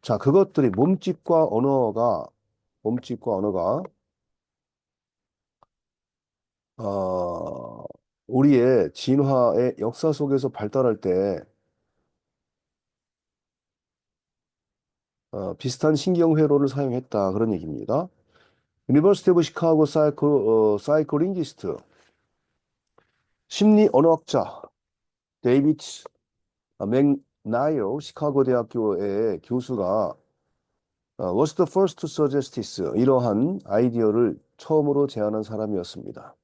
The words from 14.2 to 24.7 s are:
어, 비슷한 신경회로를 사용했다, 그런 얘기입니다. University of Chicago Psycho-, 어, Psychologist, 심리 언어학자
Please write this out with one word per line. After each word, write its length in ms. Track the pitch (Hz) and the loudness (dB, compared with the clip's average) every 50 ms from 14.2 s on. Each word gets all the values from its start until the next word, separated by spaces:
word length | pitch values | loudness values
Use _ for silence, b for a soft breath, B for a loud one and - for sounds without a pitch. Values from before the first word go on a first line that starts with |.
| _ _ _ _ _ _ _ _ _ _ _ _ _ _ _ _ _ _ _ _ _ _ | _ _ _ _ _ _ _ _ _ _ _ _ _ _ _ _ _ _ _ _ _ _
어, 220 | - - 95 95 - | -12 -8 -8 -8 -10
비슷한 400 | - - 131 123 - - 156 156 | -8 -8 -8 -6 -2 0 0 0
신경회로를 720 | 143 - 185 180 170 170 165 156 151 156 147 147 143 143 139 | 0 0 -2 0 2 2 2 4 2 2 2 2 2 2 0
사용했다, 640 | 123 143 143 131 120 127 123 _ - 107 98 95 95 | -2 -4 -4 -4 -4 -6 -8 _ -2 -2 0 0 0
그런 200 | 104 113 113 104 | -2 -2 -2 -2
얘기입니다. 540 | 85 82 80 73 60 52 - 110 143 175 185 _ _ _ _ _ _ _ _ _ _ _ _ _ _ _ - | -4 -6 -8 -10 -10 -6 -4 -2 -2 -2 -6 _ _ _ _ _ _ _ _ _ _ _ _ _ _ _ 2
University 420 | 123 147 156 196 202 196 - - | 2 4 6 4 2 4 2 2
of 120 | 180 175 165 | 4 4 2
Chicago 400 | - - - 175 165 160 156 156 | 0 -4 -2 0 2 4 4 2
Psycho-, 920 | 143 - 160 151 151 147 - - 147 147 135 101 110 113 110 110 107 104 | 2 2 2 2 2 0 0 0 2 2 2 4 4 4 4 4 4 2
어, 20 | 101 | 0
Psychologist, 880 | - - 147 156 156 143 - 147 165 185 196 185 156 - - _ - 92 73 - _ _ _ _ _ _ _ _ _ _ _ _ _ _ _ _ _ _ _ _ _ _ _ _ _ _ _ _ _ _ _ _ _ _ | 0 0 0 0 0 0 0 0 0 0 -2 -4 -6 -8 -8 _ -8 -8 -8 -8 _ _ _ _ _ _ _ _ _ _ _ _ _ _ _ _ _ _ _ _ _ _ _ _ _ _ _ _ _ _ _ _ _ _
심리 420 | - - 202 214 214 208 214 - - | -4 2 4 6 6 6 6 6 4
언어학자 680 | 127 151 165 160 160 _ - - 131 98 - - - - - | 4 4 4 2 2 _ -2 -2 -2 -2 -2 -8 -18 -20 -20